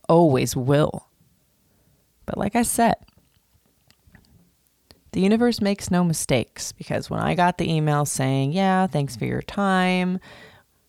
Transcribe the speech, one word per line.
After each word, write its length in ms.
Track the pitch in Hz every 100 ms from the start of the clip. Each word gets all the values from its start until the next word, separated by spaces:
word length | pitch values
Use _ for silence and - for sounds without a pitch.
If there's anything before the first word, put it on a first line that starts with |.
| -
always 480 | 165 165 131 127 139
will. 500 | 123 143 151 - - _ _ _ _ _ _ _ _ _ _ _ -
But 100 | -
like 200 | 202 233
I 60 |
said, 340 | 233 - 233 - - _ _ _ _ _ _ _ _ _ _ - _ _ _ _ _ _ _ - _
the 80 | -
universe 400 | 190 220 240 226
makes 300 | 196 202 -
no 140 | 180
mistakes, 680 | 175 156 - 131 - - -
because 360 | - - - -
when 120 | -
I 140 | 113
got 240 | 156 175 180
the 140 | 165
email 320 | 160 151 147
saying, 480 | 147 - 131 135 135
"Yeah, 340 | 175 190 185 190
thanks 300 | 147 139 117
for 80 |
your 180 | 127 123
time, 760 | - - 202 185 185 185 180 185 - - - - _ _